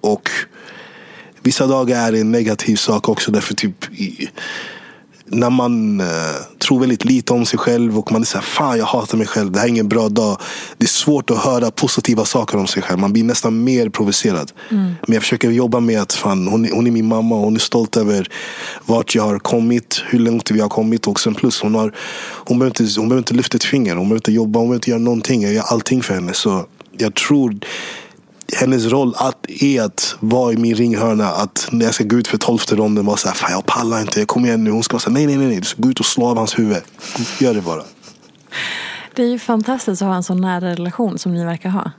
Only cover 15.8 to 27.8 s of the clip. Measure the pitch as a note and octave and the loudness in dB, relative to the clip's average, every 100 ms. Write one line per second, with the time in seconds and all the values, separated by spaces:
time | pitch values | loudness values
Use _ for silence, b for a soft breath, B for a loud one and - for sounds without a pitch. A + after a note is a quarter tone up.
15.8 | A#2 A2 G2 - G#2 G2 F#2 A2 A2+ G#2+ | 2 2 0 -2 0 0 0 0 2 2
16.8 | A#2+ A2+ A2 A2+ A2+ A2+ G#2 A2 - B2 | 2 2 2 2 2 2 2 0 2 0
17.8 | A2 A#2 G#2 G2+ F#2 B B B B B | 2 2 2 0 -2 B B B B B
18.8 | - A#2 A2 A#2 G#2+ G2+ - A#2+ A2+ A#2+ | 0 0 2 0 0 0 0 0 2 2
19.8 | - - - A#2+ A#2 A#2 - G#2+ G#2 - | 0 -6 0 2 2 0 0 0 0 0
20.8 | A2 A2+ - G2+ A#2 G#2+ B2+ A2 G#2+ A2 | 0 0 0 0 -2 0 0 0 0 0
21.8 | A2 B B B B B - B2 C3 - | 0 B B B B B -2 2 2 2
22.8 | A2 G2+ A2 B2+ A2+ A#2+ - A#2+ - C#3 | 0 2 2 2 2 0 2 0 0 0
23.8 | A2 E2+ F#2+ A2 A2 A2+ A2 A2+ A#2 B2 | 0 0 0 0 2 2 2 2 2 0
24.8 | B2 A#2 A#2+ A#2 G#2+ B2+ G2+ G#2+ - A#2 | 0 0 2 0 0 0 2 0 0 -2
25.8 | - B2+ A#2+ F#2+ F2+ F#2 A2 F#2+ E2+ _ | 0 0 0 -4 -2 -2 0 0 -4 _
26.8 | - - A2 - - D3 B2+ G#2 B B | -20 -4 -4 -2 2 2 2 -2 B B